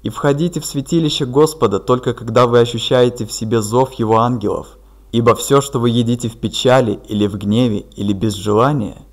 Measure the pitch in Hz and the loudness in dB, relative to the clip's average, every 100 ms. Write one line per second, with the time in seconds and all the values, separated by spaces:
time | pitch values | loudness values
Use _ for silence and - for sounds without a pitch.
0 | - - 143 143 170 165 - 143 135 170 | -8 -4 -2 0 -2 -4 -8 -8 -2 0
1 | 151 - 135 135 156 156 113 98 - 123 | 0 -2 -2 2 2 2 0 0 0 0
2 | 123 117 113 113 123 120 117 113 - 127 | 0 -6 -2 2 4 4 2 0 0 4
3 | 123 120 104 - 110 113 101 120 131 - | 4 0 -8 -6 -2 -2 0 0 0 -2
4 | 110 110 120 123 101 85 - - - - | 2 2 2 0 -4 -4 -8 -20 -20 -20
5 | - 117 117 113 - 139 - 120 120 117 | -4 0 2 0 2 2 2 -2 0 0
6 | 113 120 117 - 104 - 123 131 117 101 | 0 -2 -6 -6 -8 -2 2 4 2 -4
7 | - 104 104 101 101 110 123 104 - - | -6 -2 0 -2 -2 2 2 -2 -8 -6
8 | 101 98 110 98 107 104 127 151 101 - | -4 -2 -2 -4 0 2 2 0 -4 -10
9 | - | -20